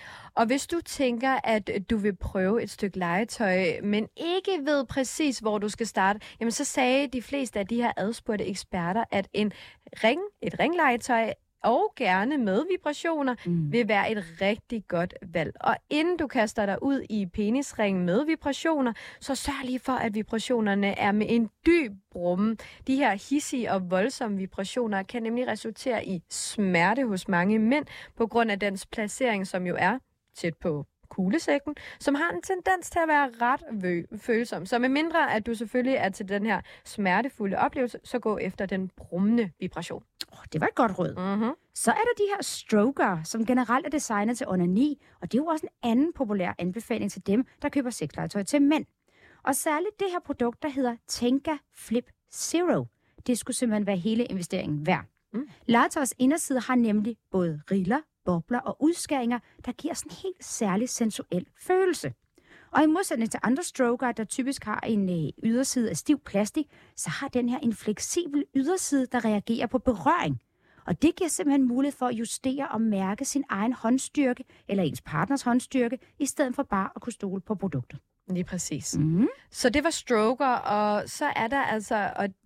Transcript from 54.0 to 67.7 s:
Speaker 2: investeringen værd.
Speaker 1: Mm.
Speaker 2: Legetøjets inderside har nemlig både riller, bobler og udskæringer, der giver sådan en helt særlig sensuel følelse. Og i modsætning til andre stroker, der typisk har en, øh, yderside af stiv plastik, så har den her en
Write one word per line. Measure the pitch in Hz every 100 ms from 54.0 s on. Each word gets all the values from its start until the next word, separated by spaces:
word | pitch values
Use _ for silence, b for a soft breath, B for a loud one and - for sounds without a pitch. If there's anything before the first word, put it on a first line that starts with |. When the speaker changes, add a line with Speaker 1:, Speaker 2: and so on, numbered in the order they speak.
| 196 226
Speaker 2:
investeringen | 240 190 170 185 - 147 151
værd. | 147 101 _ _
Speaker 1:
Mm. | 220 294 B -
Speaker 2:
Legetøjets | 233 320 320 262 -
inderside | 254 330 - 254
har | -
nemlig | 247 226 208 214 226 _
både | 190 170 151 -
riller, | 196 180 285 - _
bobler | - 170 - 240
og | - -
udskæringer, | 311 339 - 277 233 240 b b 254
der |
giver | - 311
sådan | - 311
en | -
helt | 381 -
særlig | - - 202 190 254
sensuel | - 220 - - 180 - _
følelse. | - 370 381 - 127 - _ _ B B B
Og | -
i | 311
modsætning | 330 392 262 226
til | -
andre | 226 277
stroker, | 359 - 240 247 247
der | 233
typisk | 220 - 254 269
har | 214 -
en, | - 214 190 170 151
øh, | -
yderside | 220 240 269 254 220
af | 156
stiv | - 285
plastik, | - 202 214 311 - b b -
så | 170
har | - 277
den | 247 240
her | 247
en | 233